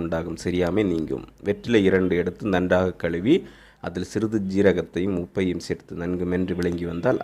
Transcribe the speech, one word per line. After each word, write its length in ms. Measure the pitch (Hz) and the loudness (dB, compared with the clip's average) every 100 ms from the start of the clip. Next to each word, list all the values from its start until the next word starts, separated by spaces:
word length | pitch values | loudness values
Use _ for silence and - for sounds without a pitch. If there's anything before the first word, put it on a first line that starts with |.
உண்டாகும் 400 | 85 82 87 80 87 | -4 -4 -4 -6 -4
சரியாமை 400 | 87 85 98 101 | 0 2 2 0
நீங்கும். 320 | 82 73 65 - - 98 | 0 -2 -6 -8 -8 -4
வெற்றிலை 340 | 101 - 113 95 | -4 2 4 6
இரண்டு 260 | 92 92 87 | 4 4 2
எடுத்து 200 | 87 - 107 90 | 0 -4 0 0
நன்றாக 420 | 90 90 92 - | 2 2 2 -2
கழுவி 340 | 85 85 107 185 - - - _ | -4 -2 2 2 0 -16 -20 _
அதில் 280 | 90 90 90 | -8 -6 -6
சிறிது 280 | 104 107 110 95 95 | -2 -2 -2 0 4
ஜீரகத்தையும் 640 | 98 87 80 87 98 90 | 4 4 0 -2 -2 -2
உப்பையும் 400 | 87 101 92 85 - | -4 -2 -2 -2 -4
சேர்த்து 340 | 85 - 85 | -8 -8 -8
நன்கு 240 | 87 90 90 | -4 -2 0
மென்று 220 | 90 92 87 | 0 0 -2
விழுங்கி 280 | 87 87 85 | -2 -2 -4
வந்தால் 300 | 85 123 123 | -2 0 0